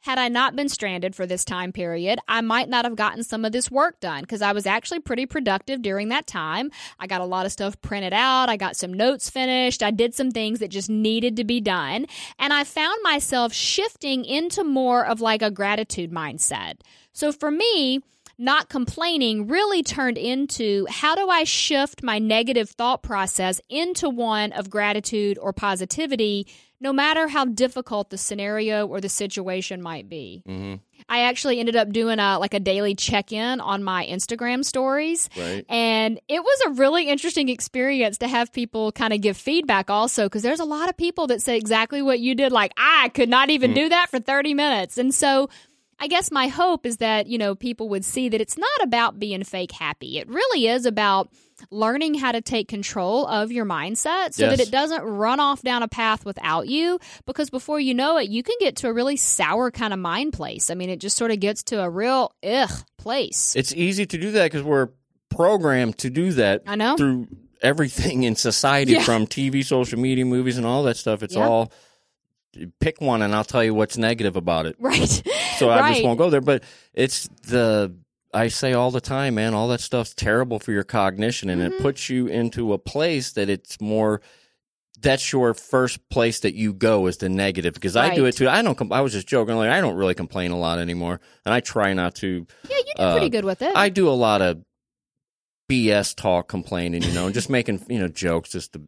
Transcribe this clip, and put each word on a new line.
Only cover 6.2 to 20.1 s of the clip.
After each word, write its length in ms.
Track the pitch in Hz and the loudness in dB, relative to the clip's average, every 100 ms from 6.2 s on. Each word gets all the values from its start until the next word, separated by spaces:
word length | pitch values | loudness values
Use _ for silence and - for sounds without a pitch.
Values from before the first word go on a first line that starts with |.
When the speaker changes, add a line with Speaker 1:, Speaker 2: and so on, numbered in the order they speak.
| - | -4
Speaker 1:
time. 460 | 185 156 175 277 - - - | -8 -4 -4 -6 -10 -20 -14
I 60 | 185 | -6
got 160 | 185 | -4
a 40 | 180 | -2
lot 200 | 185 185 | -2 -4
of 60 | |
stuff 280 | - 202 202 | -4 -6 -6
printed 300 | - 202 190 | -8 -6 -2
out. 360 | 196 262 262 254 | 0 2 2 2
I 80 | 214 | 0
got 180 | 190 - | -4 -6
some 160 | 180 | -8
notes 360 | 185 240 277 - | 0 0 0 -4
finished. 540 | 262 262 254 254 247 | -4 0 0 0 0
I 80 | 208 | -2
did 240 | 214 233 240 | 2 0 0
some 160 | 262 | -2
things 260 | 226 220 220 | -2 -4 -4
that 100 | 202 | -4
just 200 | 196 190 | -6 -2
needed 460 | 214 220 226 240 220 | 0 2 2 0 -2
to 60 | |
be 180 | 220 240 | -2 0
done. 460 | 208 180 139 196 302 - - - | 0 -2 -2 -4 -6 -10 -16 -4
And 120 | 277 | 0
I 120 | 294 | 2
found 340 | 285 - 311 440 | 0 -2 -2 0
myself 500 | 392 294 - 254 233 | 0 0 0 0 0
shifting 720 | - - - 427 - 285 262 - | -2 -2 0 -2 -4 -4 -4 -2
into 380 | 269 339 370 | -2 -2 -2
more 420 | 339 269 254 247 - | 0 2 4 2 2
of, 160 | 220 | 0
like, 220 | 226 214 | 0 2
a 80 | 214 | 0
gratitude 600 | 202 202 208 214 - 170 | -2 -2 -2 -2 -6 -6
mindset. 680 | 170 151 120 - 117 90 - _ _ _ | -6 -8 -4 -4 -2 -8 -12 _ _ _
So 180 | - 302 | -4 -4
for 200 | 294 302 | -2 -2
me, 480 | 302 453 415 269 262 - _ - _ | 0 2 2 2 -2 -4 _ -20 _
not 280 | 247 302 - | 0 0 0
complaining 760 | 277 240 - 339 330 240 220 208 | -4 -4 -4 -2 0 0 0 -2
really 360 | 330 415 381 | 0 2 0
turned 340 | 285 - 262 | -2 -2 -2